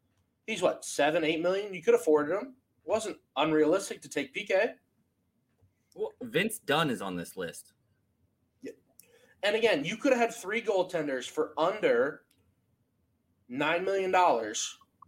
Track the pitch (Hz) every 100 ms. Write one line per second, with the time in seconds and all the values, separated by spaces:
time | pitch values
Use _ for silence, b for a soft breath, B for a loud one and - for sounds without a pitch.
0 | _ _ _ _ - 214 175 - - -
1 | 143 165 156 165 175 196 208 185 190 233
2 | - 151 147 190 269 - _ _ 156 214
3 | 214 160 _ - 156 156 151 190 - -
4 | 143 - 139 - 202 190 240 - _ _
5 | _ _ _ _ _ _ _ _ _ 165
6 | 214 - 247 233 226 - - 143 160 107
7 | 98 90 82 - 87 - - _ _ _
8 | _ _ _ _ _ _ - - _ _
9 | b b b b 196 220 226 170 - -
10 | 285 247 233 - 185 220 220 190 180 175
11 | 147 131 123 - 147 - 165 208 165 117
12 | 135 - _ _ _ _ _ _ _ _
13 | _ _ _ _ _ 123 147 170 190 196
14 | 185 185 180 120 107 113 - - _ _